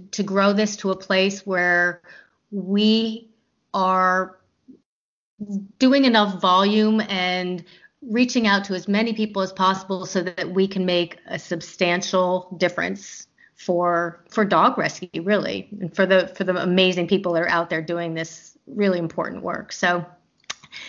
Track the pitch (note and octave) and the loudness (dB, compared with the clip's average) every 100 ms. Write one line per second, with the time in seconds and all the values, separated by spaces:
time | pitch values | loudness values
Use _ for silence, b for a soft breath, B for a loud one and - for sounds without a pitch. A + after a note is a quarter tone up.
0 | - - G3 G3 G3 G3+ G#3 G#3 G3 F#3 | -8 -6 -2 2 4 2 0 -2 -4 -4
1 | - F#3+ G3 G3 G3 F#3 F3 F3 F3 F3 | 0 2 2 -2 -4 0 2 2 2 -2
2 | B B B B _ G3+ F3+ G3+ G#3+ A3+ | B B B B _ -8 -2 2 4 4
3 | A3+ A3 - _ _ _ _ G3 F#3 F#3 | 0 -6 -14 _ _ _ _ -2 0 2
4 | F#3 F#3 F#3 - _ _ - - _ _ | 2 2 -2 -10 _ _ -20 -20 _ _
5 | _ _ _ - G#3 G3+ - - C4 C#4 | _ _ _ -14 -8 -8 -10 0 4 4
6 | C4 A3+ G#3 F#3 F#3 F3+ G3+ G#3+ G#3+ A3 | 4 4 2 2 2 4 4 4 2 2
7 | G#3+ G3 F3+ F3+ F3+ F3+ b b b _ | 0 -2 -2 -2 -4 -6 b b b _
8 | C4 A3 B3 B3 G#3+ G3+ G3+ F#3 G3+ G3+ | -4 0 0 2 2 2 0 -6 -2 0
9 | A#3 A3 G#3+ G3+ F#3 F#3 F#3+ F#3+ - F#3 | 0 -2 -2 -2 -4 0 0 0 -4 -8
10 | F3+ G3 F3 F3 E3+ F#3 G3 G3 F3+ F3 | -4 -4 -4 -6 -4 0 0 0 0 0
11 | E3+ - - F#3 - E3+ - - F3 F3 | -2 -8 -12 -12 -8 -8 -8 -2 0 0
12 | F#3 F#3 F3+ F3+ - E3+ F3 - - G3 | 0 0 2 0 -4 -2 -2 0 -6 -6
13 | - - - b b - - F3 F3 E3+ | -12 -20 -20 b b -8 -2 0 2 0
14 | E3+ E3 _ - G3+ E3 G#3+ B3+ D#3 - | -2 -8 _ -2 2 4 4 2 -4 -6
15 | F3+ D#3+ F3 G#3 D3 G2 - - E3+ - | -10 -6 0 0 0 -6 -10 -10 -4 0
16 | F#3+ F#3+ F#3 - F3+ F3+ F3+ F3+ F#3 F3+ | 4 4 2 -2 -2 -2 2 4 4 2
17 | E3+ F#3+ F3+ E3 E3+ E3+ E3+ D#3+ D#3+ E3+ | 0 0 2 0 0 0 -2 -4 -4 -6
18 | E3+ E3 D#3+ - - _ - G#3 G3+ F3 | -4 -6 -8 -12 -20 _ -10 -2 0 0
19 | E3 - - - - - - - F3+ F3 | -2 -6 -8 -8 -8 -8 -10 -2 0 0
20 | E3 - _ _ - - B B | -4 -16 _ _ -18 -16 B B